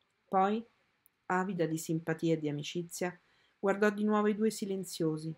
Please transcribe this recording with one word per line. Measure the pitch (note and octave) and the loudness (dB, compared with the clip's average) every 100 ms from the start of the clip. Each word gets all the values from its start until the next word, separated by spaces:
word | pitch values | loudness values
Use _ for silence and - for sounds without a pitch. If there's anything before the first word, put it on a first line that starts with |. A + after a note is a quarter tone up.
| _ _ - | _ _ -2
Poi, | G3 F#3+ A3 A3+ _ _ _ _ _ - | 2 4 2 -4 _ _ _ _ _ -2
avida | F#3 F#3 F3 D#3+ | 0 0 0 0
di | D#3+ | -2
simpatia | - D#3+ E3 E3 E3 | -2 -2 -2 -2 0
e | D#3+ | 0
di | D3 | 0
amicizia, | D3 D3 F3 E3+ - F3+ E3+ _ _ _ _ | -4 -6 -6 -6 -6 -6 -6 _ _ _ _
guardò | G3 G3 G#3 | 0 2 2
di | G#3 | 2
nuovo | G#3 G#3+ G#3 | 2 4 2
i | G3+ | 2
due | A3 | 0
silenziosi. | G#3 G3 F#3+ F3+ - D#3+ D#3 D#3+ | 0 -4 -6 -6 -2 0 0 -6